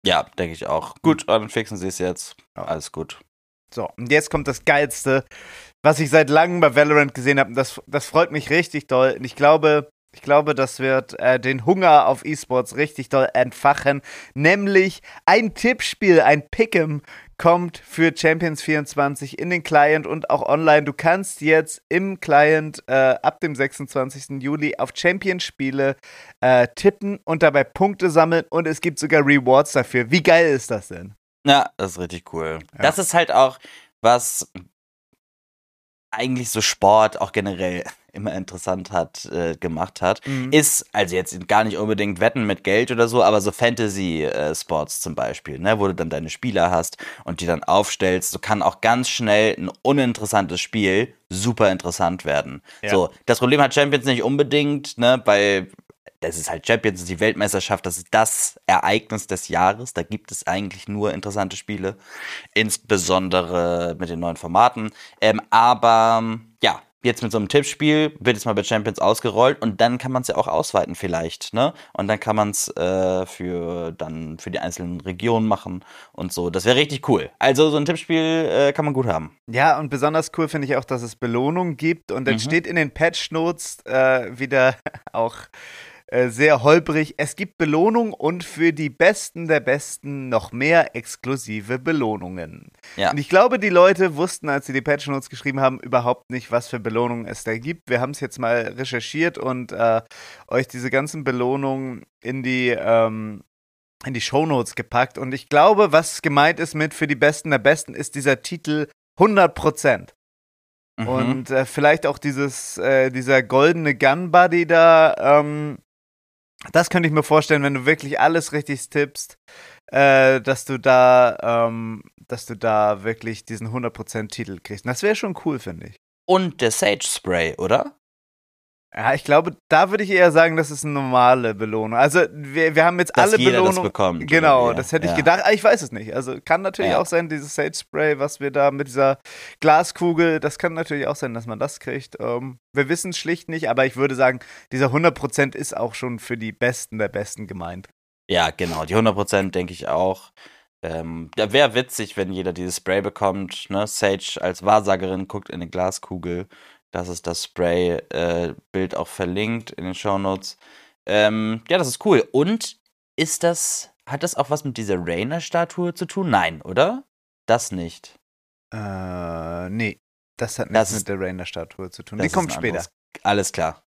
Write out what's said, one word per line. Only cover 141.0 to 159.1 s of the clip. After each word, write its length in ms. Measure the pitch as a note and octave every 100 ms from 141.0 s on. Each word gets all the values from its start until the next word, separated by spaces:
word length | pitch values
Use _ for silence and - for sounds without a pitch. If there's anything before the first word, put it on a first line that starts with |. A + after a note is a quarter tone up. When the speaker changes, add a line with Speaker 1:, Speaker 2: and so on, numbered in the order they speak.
| C#3
Speaker 2:
auch 100 | C#3
sein, 160 | C3
dass 120 | A2+ A2+
man 140 | G#2+
das 220 | C#3+ -
kriegt. 340 | - C3+ - -
Ähm, 380 | A#2 A#2+ C3 B2 _
wir 140 | C#3 C#3
wissen's 300 | E3 F#3+ E3+
schlicht 320 | D#3 E3+ -
nicht, 200 | D#3+ D3+
aber 160 | B2 C3
ich 120 | A#2
würde 180 | C#3 C3
sagen, 240 | C3 B2+ - - _
dieser 200 | C3 C3+
hundert 220 | C#3+ E3 -
Prozent 400 | C3+ - C#3 -
ist 200 | C#3 -
auch 180 | A2+
schon 260 | - B2+ A#2
für 180 | - A#2+
die 160 | A2
Besten 440 | - B2 B2 - A2
der 120 | G2+
Besten 380 | G2+ G#2 - G2+
gemeint. 420 | G2 E2+ F2+ - _ _ _ -
Speaker 1:
Ja, 220 | F2+ D#2+
genau, 340 | - F2 D#2+ D#2+
die 100 | G2+
hundert 200 | A2+ G2
Prozent 400 | G2+ G2+ F#2+ F2+
denke 180 | F2+
ich 160 | F2+ -
auch. 420 | D#2 F#2+ F#2 - _ - _ _ _ E2
Ähm, 460 | D#2+ E2 E2 E2 -
ja, 140 | G#2+
wär 220 | B2+ C3+ A#2
witzig, 400 | C3 - G#2+ -
wenn 160 | F#2+
jeder 220 | F#2+ F#2
dieses 240 | E2+ F2+ -
Spray 240 | - F#2+
bekommt, 680 | G2 - G2+ G2 F2+ - -
ne? 180 | G2 G#2+
Sage 500 | - G2+ G2 - -
als 240 | F2+ F2+
Wahrsagerin 640 | F#2+ G#2+ G2+ F#2+ F#2 F#2 F#2+
guckt 220 | G2+ -
in 60 | E2+
eine 120 | E2+
Glaskugel. 800 | F2+ F#2 - - F#2 E2+ F2 G2+ _ - _ _
Das 160 | F2+ F2+
ist 180 | F2 F2
das 160 | E2+
Spray, 540 | - - F2 F2 F2+ E2 -
äh, 400 | - E2+ E2+ E2+ - _
Bild 240 | F#2+ F#2 -
auch 120 |
verlinkt 600 | E2+